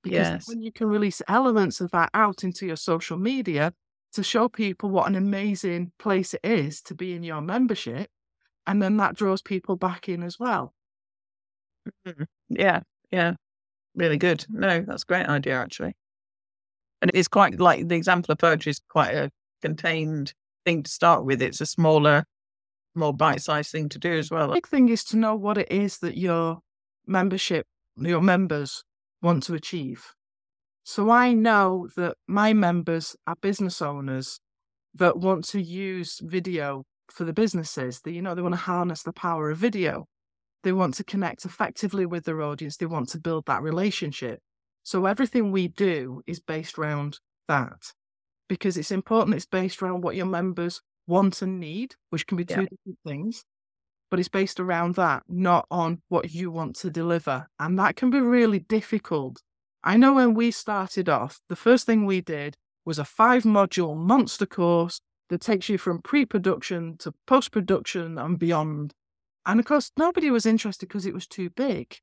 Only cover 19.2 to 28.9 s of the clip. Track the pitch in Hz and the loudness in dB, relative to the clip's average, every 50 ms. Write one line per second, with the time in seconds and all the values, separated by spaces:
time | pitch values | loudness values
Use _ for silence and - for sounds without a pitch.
19.2 | 143 143 _ _ _ _ _ _ - 156 156 151 - 170 160 160 156 156 156 147 | -2 -4 _ _ _ _ _ _ -6 -6 -6 -2 -2 -2 -2 -2 -2 -4 -4 -6
20.2 | 139 143 - _ _ _ _ _ _ 175 170 160 143 - - - - 170 165 - | -6 -8 -12 _ _ _ _ _ _ 0 0 0 -2 -6 -4 2 6 6 6 4
21.2 | - 135 139 123 131 - 135 - 156 - - - 165 156 156 151 147 151 147 151 | 4 0 0 0 0 -4 -2 -6 -6 -4 0 2 4 6 6 6 6 6 6 4
22.2 | 165 _ _ _ _ _ _ _ _ _ _ _ _ _ _ 165 160 147 135 113 | 2 _ _ _ _ _ _ _ _ _ _ _ _ _ _ -2 -2 -2 2 2
23.2 | 156 156 139 139 - - 151 147 151 - - 160 156 147 - - - 175 170 156 | 2 2 2 0 -2 -2 -2 -2 -2 -4 -4 -4 -4 -6 -6 -4 -4 -2 -2 -2
24.2 | 147 151 165 160 151 143 - 349 349 - - 277 254 233 233 214 - - - 220 | -2 -2 -2 -2 0 0 0 -4 -2 0 4 4 6 6 4 0 -2 -2 0 0
25.2 | 226 214 220 214 196 208 208 208 185 - - 196 202 196 - - 180 170 - - | 2 2 0 -2 -2 -2 -2 -2 -2 -2 -2 -2 -2 -2 -4 -6 -8 -8 -4 -2
26.2 | 180 180 170 165 165 165 165 165 _ _ _ _ _ _ _ _ _ - 190 185 | -2 0 0 0 0 -2 -4 -8 _ _ _ _ _ _ _ _ _ -2 0 0
27.2 | 180 202 190 190 - - 175 156 - _ _ _ _ _ _ 107 135 170 175 160 | 2 0 -2 -2 -2 -2 -2 -4 -4 _ _ _ _ _ _ -6 -2 0 2 4
28.2 | 175 196 180 180 190 170 156 147 143 135 - - _ _ | 4 4 4 4 2 0 -2 -4 -4 -8 -10 -14 _ _